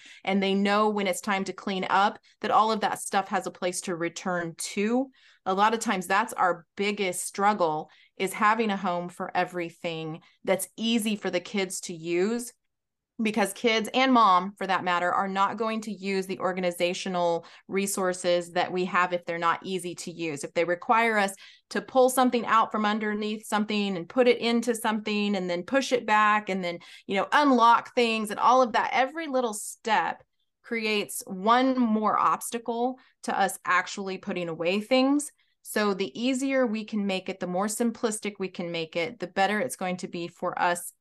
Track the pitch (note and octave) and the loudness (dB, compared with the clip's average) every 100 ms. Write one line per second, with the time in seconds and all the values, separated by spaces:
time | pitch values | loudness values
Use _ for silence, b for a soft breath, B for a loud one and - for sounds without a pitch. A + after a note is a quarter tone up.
0 | B B - G3 G3 G3 G3+ G#3 G#3+ G#3 | B B -2 2 2 2 2 2 2 0
1 | G3 F3+ - G3 G3 - - F#3+ - F#3+ | -2 -2 -2 -2 -2 -6 -6 -4 0 2
2 | G3+ - b b G#3+ F#3+ A3 G#3+ G3+ F#3 | 2 0 b b 0 2 4 2 -2 -4
3 | - G3+ F#3+ G3 F3+ - F3+ F3+ - E3 | -4 -4 -2 -2 -4 -4 -4 -4 -6 -4
4 | E3+ E3+ F#3+ F3 E3+ D#3+ - - G#3 B3 | -4 -4 -4 -4 -4 -8 -8 -2 0 0
5 | C4+ b b b - F#3+ G#3+ A3 A3+ G3 | -2 b b b -4 2 2 2 -2 -2
6 | F3 G3 A#3 - F3+ E3+ - - G3+ G#3 | 2 2 2 0 0 0 -6 -4 -2 0
7 | F#3+ F3+ - - G3+ G#3 E3 D#3 E3 b | -2 -4 -8 0 2 4 2 0 -6 b
8 | b - F#3+ - G#3+ A3+ A3 G3 F#3+ F3 | b -6 -4 2 2 4 2 0 -2 -2
9 | F3 - F#3 F3+ F3 F3+ E3+ - E3+ E3 | -4 -8 -4 -2 -2 -2 -8 -6 -8 -6
10 | D#3+ E3+ b b - F#3 - - A3+ A#3 | -8 -10 b b -2 0 -2 -4 0 2
11 | G#3+ G#3 F#3+ F3+ - G3+ F#3+ - - E3 | 2 -2 -2 -4 -4 -4 -4 -6 -10 -10
12 | E3 F3 G3 A#3+ B3 - _ _ _ _ | -2 0 0 -2 -6 -16 _ _ _ _
13 | _ - A3 A3 G3 - A#3+ A3+ G#3+ B3+ | _ -4 -2 0 0 0 0 0 0 0
14 | C4 B3 G#3 F3+ F#3+ - F#3+ F3+ F3+ F3 | 4 6 6 4 2 -6 -2 -2 0 0
15 | F3 - G3 F#3+ G3 G#3 A3 A3 A3 F#3 | 0 0 -2 0 0 0 -4 -4 -6 -8
16 | G3 F#3+ F#3 F#3+ F3+ F#3 F3+ F3 F3 F#3 | -2 -2 -2 -4 -2 0 -2 0 -2 -2
17 | G3 F3+ F3 E3+ B B - F#3+ G3 G3+ | -4 0 2 0 B B -6 -2 -2 0
18 | F#3 F3+ F3+ F3 E3+ F3 E3+ F3+ F#3 F3+ | -2 0 0 0 0 -2 -2 0 0 0
19 | F3+ F3 F3 E3+ E3+ F3 F#3 F#3+ F3 E3 | 0 -2 -4 -2 0 0 -2 -6 -6 -10
20 | - E3+ E3 C#3+ D#3+ - E3+ F3 - A3+ | -12 -8 -6 -6 -6 -2 0 -2 2 2
21 | A#3 G#3+ G3 G3+ B B - G#3 F#3+ C4 | 4 2 0 -2 B B -8 -6 -2 4
22 | B3+ B3 B3+ B3 G#3 A3 A3 A3 G#3+ A3 | 4 6 4 2 2 2 2 0 0 0
23 | G#3+ G#3 G#3+ G#3+ - G#3 G#3+ G#3 G3+ F#3 | -2 -2 -4 -6 -2 -2 0 0 0 -2
24 | E3+ C4 B3 - A#3 A#3 A#3+ A3 A3+ A3 | -4 2 4 4 2 0 0 -2 -2 -2
25 | G#3+ G#3 G#3 G3 F3+ F3 F3 C4+ B3+ - | -2 -2 0 0 -2 -4 0 -2 2 -2
26 | A3 G#3+ G#3+ G#3+ G#3 F#3+ F3 E3+ B B | 2 4 4 2 0 -4 -4 -6 B B
27 | - G3 - C#4+ D4 B3+ A3+ - - - | -4 -2 2 4 6 6 8 6 4 0
28 | A#3 A3 G#3+ G3+ A3 B3+ B3 A3+ - - | 2 0 -4 2 4 6 4 2 0 2
29 | C4 D#4 D#4+ B3+ A#3+ G#3+ - - A3+ G#3 | 0 -2 -4 -2 -2 -4 -12 -10 0 0
30 | - - _ _ _ _ - A#3 A3 G#3+ | 0 -6 _ _ _ _ -8 -4 0 0
31 | - - - F#3+ G3+ A#3+ C4 B3+ A#3 G#3+ | -2 -8 -10 -4 4 4 4 2 2 2
32 | G#3 - E3 E3+ - A#3 A#3 A#3 B3 B3+ | 2 2 2 0 -4 -8 -6 -2 -2 -4
33 | b b - - F#3+ - - F#3 F#3 - | b b -6 0 0 -2 0 0 0 -6
34 | F#3+ F#3+ - F3+ E3+ D#3+ E3 G3 G#3+ C4 | -8 -8 -6 -6 -6 -4 -2 -2 0 2
35 | C4 C#4+ - _ _ _ - A3 G#3 F#3+ | 4 2 -2 _ _ _ -8 -2 0 0
36 | G3 - A#3+ C4 C4+ C4+ B3+ A3 G#3+ G#3+ | -4 -2 -2 0 0 0 0 -2 -4 -4
37 | G3+ F#3 F#3 F#3+ F3+ F3+ G#3 G#3+ A#3+ A#3 | -2 -2 -4 -8 -4 -2 -2 0 -2 -2
38 | A3+ G#3+ G#3 G#3 F#3 F#3 E3+ E3+ D#3+ E3+ | -4 -4 -6 -6 -8 -6 -6 -6 -6 -4
39 | E3 - F3+ G3 G3 G#3+ F3+ - F#3 F3+ | -6 -6 -8 0 0 0 -2 -4 -6 -6
40 | F3+ F3 E3+ - - - F3+ F3 - _ | -6 -8 -10 -6 -6 0 0 0 -6 _